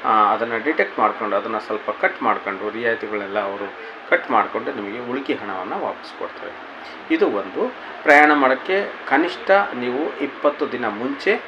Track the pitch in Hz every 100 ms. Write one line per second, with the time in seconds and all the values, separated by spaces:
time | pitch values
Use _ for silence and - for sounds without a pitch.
0 | 127 110 104 107 117 113 139 156 131 -
1 | 107 - 107 101 110 110 - 107 - -
2 | - - 123 101 101 95 104 110 117 113
3 | 110 107 98 104 98 101 98 - - -
4 | - 131 - 113 - 110 127 110 101 113
5 | 120 127 139 127 101 95 92 185 127 -
6 | - - - - - - - - - -
7 | - 160 175 104 95 131 247 - - -
8 | - 147 151 147 135 131 - 190 202 -
9 | - 139 175 - - 196 202 123 123 127
10 | 160 - 143 - 147 147 147 123 117 104
11 | 127 139 185 233